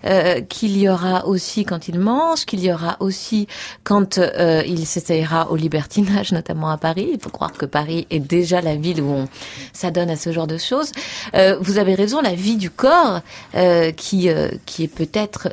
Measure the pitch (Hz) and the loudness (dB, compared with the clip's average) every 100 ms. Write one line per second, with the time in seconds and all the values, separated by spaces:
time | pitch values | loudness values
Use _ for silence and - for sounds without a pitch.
0 | - 185 170 151 - - 214 196 196 185 | 2 2 4 0 -4 -4 0 2 2 2
1 | 180 185 185 190 - - 202 170 - 170 | 0 0 0 -2 -2 -4 -2 -4 -4 0
2 | 202 254 330 320 - 196 180 165 170 - | 0 2 0 0 -4 -2 0 0 -2 -2
3 | 196 190 - 220 208 - - - - 208 | -4 -4 -2 -2 -2 -8 -14 -12 0 2
4 | 190 190 175 - 170 160 - 170 165 175 | 4 2 2 4 4 4 2 -2 -2 -6
5 | 160 160 160 165 165 165 160 151 143 - | 0 0 2 0 0 0 0 -2 -2 0
6 | 196 202 196 170 - 160 156 156 160 165 | 2 2 0 -2 -2 -4 -2 -2 -2 -2
7 | 247 269 - - - - 139 147 151 165 | -2 -4 -6 -6 -6 -4 -2 -2 -2 -4
8 | - 160 139 170 170 180 165 151 160 160 | -2 -4 0 0 2 2 2 -2 -2 0
9 | 143 139 135 - - - 135 - 180 170 | 0 -2 -4 -8 -16 -14 -14 -6 -2 0
10 | 175 156 170 165 160 160 - 254 302 - | 0 -2 -2 -2 -2 -4 -2 -2 -2 -8
11 | - - - - 190 190 185 202 190 185 | -12 -10 -2 4 4 4 0 2 2 2
12 | 208 285 254 175 202 226 180 - 262 339 | 2 2 0 0 0 0 -2 0 4 6
13 | 294 196 - - - - 180 170 160 160 | 6 0 -6 -20 -6 2 4 6 2 -2
14 | - 190 180 156 151 - - - 160 - | -2 2 2 2 0 -4 -12 -6 -6 -4
15 | 156 214 208 - - | -4 -2 -4 -6 -8